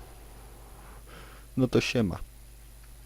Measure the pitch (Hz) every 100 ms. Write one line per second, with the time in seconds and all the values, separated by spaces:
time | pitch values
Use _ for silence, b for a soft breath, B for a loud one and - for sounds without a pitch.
0 | B B B B B B B B B B
1 | B B B B B - 127 120 - 123
2 | 101 - - - - - - - - -